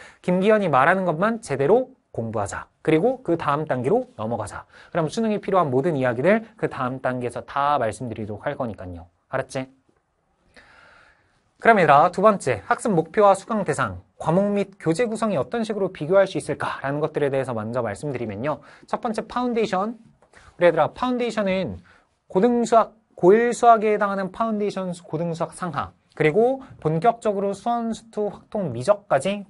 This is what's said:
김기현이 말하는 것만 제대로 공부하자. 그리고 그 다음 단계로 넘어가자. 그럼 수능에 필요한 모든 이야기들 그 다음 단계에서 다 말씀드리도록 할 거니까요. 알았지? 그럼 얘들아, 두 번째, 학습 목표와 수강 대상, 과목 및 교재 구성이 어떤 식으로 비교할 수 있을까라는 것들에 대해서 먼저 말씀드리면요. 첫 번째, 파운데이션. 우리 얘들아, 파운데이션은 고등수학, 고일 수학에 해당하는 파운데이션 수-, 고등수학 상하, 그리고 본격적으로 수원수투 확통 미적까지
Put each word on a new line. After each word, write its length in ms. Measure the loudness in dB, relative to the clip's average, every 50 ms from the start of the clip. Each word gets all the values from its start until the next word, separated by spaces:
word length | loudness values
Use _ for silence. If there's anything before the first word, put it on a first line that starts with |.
| -20 -20 -20 _
김기현이 460 | -2 0 0 2 4 4 4 4 2 2
말하는 380 | 4 4 4 4 4 2 0
것만 360 | -2 -2 0 0 -2 -2 -4
제대로 500 | -6 -6 -2 0 2 4 4 4 2 -2 -8 _ _ _
공부하자. 560 | -10 -8 -8 -6 -4 -4 -6 -6 -8 -12 -14 -16 _ _
그리고 400 | _ 0 2 2 2 0 -2 -2
그 160 | -2 -2 -2 -2
다음 280 | 0 -2 -2 -2 -2
단계로 420 | -4 -4 -2 0 0 0 0 -2 -4 _
넘어가자. 500 | -8 -6 -6 -6 -6 -8 -10 -12 -14 -16 -18 _ -20 -20 -6
그럼 180 | -4 -2 -2 -2
수능에 300 | -2 -4 -2 -2 -2 -4
필요한 300 | -2 0 2 2 2 2
모든 260 | 2 0 0 0 0
이야기들 480 | 0 0 0 0 0 2 2 2 2 0 -6 _ -6
그 100 | -6 -6
다음 340 | -4 -4 -6 -6 -6 -4
단계에서 400 | -4 -4 -4 -4 -6 -6 -6 -8
다 360 | -12 -6 -4 -2 0 2 2 2
말씀드리도록 680 | 0 -2 -4 -6 -8 -8 -8 -8 -8 -8 -10 -8 -8
할 120 | -8 -6 -6
거니까요. 480 | -6 -8 -8 -10 -12 -14 -14 -14 -16 -20 _ _ _ _
알았지? 400 | -6 -6 -6 -4 -8 -8 -8 -8 _ _ _ _ _ _ _ _ _ _ _ _ _ _ _ _ _ -20 -20 _ _ -20 -20 -20 -20 _ _ _ _ _ _ _ _ _ _ _ _ _
그럼 200 | 4 6 6 6
얘들아, 300 | 6 6 8 6 6 4
두 100 | 2 4
번째, 420 | 4 4 4 4 0 -2 -2 -4 -2
학습 280 | -4 -4 -2 0 0 0
목표와 420 | 0 0 0 2 4 6 6 6
수강 280 | 4 0 -4 -4 -4 -2
대상, 380 | -2 -2 -2 -2 -4 -4 -10 -16 _ _ _
과목 280 | -2 0 2 2 2
및 260 | 2 0 -2 -4 -4 -8 _
교재 260 | -2 -2 0 0 -2
구성이 320 | -2 -2 -4 -4 -2 -2 -2
어떤 260 | -4 -4 -4 -6 -4
식으로 280 | -4 -4 -4 -4 -4
비교할 340 | -4 -8 -4 2 4 4 4
수 120 | 2 0 -6
있을까라는 640 | -6 -6 -6 -6 -6 -6 -6 -6 -6 -6 -4 -4
것들에 300 | -4 -4 -2 -2 -2 0
대해서 240 | 0 -2 -2 -2 -4
먼저 280 | -6 -6 -4 -4 -4
말씀드리면요. 760 | -4 -4 -6 -6 -8 -8 -6 -6 -6 -8 -8 -6 -6 -6 -6 -6 -10 -18 -20 -20 -10 -8
첫 140 | -8 -6
번째, 260 | -6 -6 -6 -6 -8 -6
파운데이션. 720 | -6 -6 -4 -2 -2 -2 -2 -2 -2 -4 -4 -6 -8 -12 -18 -20 _ _ _ _ _ -20 -20 -20 _ 2
우리 100 | 4 4
얘들아, 260 | 4 4 2 0 0
파운데이션은 880 | -4 -4 -2 -2 -2 -2 -2 -2 -2 -2 0 0 -2 -2 -4 -6 -10 -14 -20 _ _ _ _ _ _ _ _
고등수학, 680 | 0 2 2 4 4 2 2 4 4 4 4 2 -2 _ _ _ _
고일 380 | 4 6 6 6 6 6 2 0
수학에 400 | 4 6 6 6 6 6 2 2
해당하는 380 | 2 0 -2 -2 -4 -4 -6
파운데이션 600 | -4 -4 -4 -4 -2 -2 -2 -4 -4 -4 -6 -6 -8
수-, 100 | -10 -10
고등수학 500 | -8 -6 -4 -4 -4 -4 -4 -6 -8 -6
상하, 380 | -10 -10 -6 -6 -6 -6 -8 -10 _ _ _ _
그리고 480 | 0 0 2 4 4 2 2 0 -2 -8 -16 -20 -6
본격적으로 760 | -4 -2 -2 2 2 2 0 2 -2 -4 -2 -2 -2 -4 -4
수원수투 760 | -4 -4 -4 -4 -2 -4 -6 -6 -8 -12 -12 -8 -6 -6 -6
확통 420 | -6 -10 -16 _ -8 -6 -6 -4
미적까지 760 | -6 -4 0 0 0 0 0 _ -2 0 0 -2 -4 -6 -8 -14